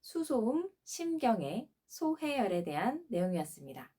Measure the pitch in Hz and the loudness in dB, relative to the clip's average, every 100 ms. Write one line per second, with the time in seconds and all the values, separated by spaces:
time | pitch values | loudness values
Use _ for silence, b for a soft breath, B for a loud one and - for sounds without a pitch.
0 | - 330 320 262 220 302 381 _ - - | -6 -4 2 2 4 2 0 _ -12 -6
1 | 339 320 247 214 139 190 302 _ _ - | -2 0 2 2 0 -4 -6 _ _ -2
2 | 320 311 302 285 202 175 175 147 202 311 | 0 0 0 2 2 2 0 0 0 0
3 | 349 190 180 180 151 - 139 139 127 | -2 0 2 0 -2 -8 -14 -14 -16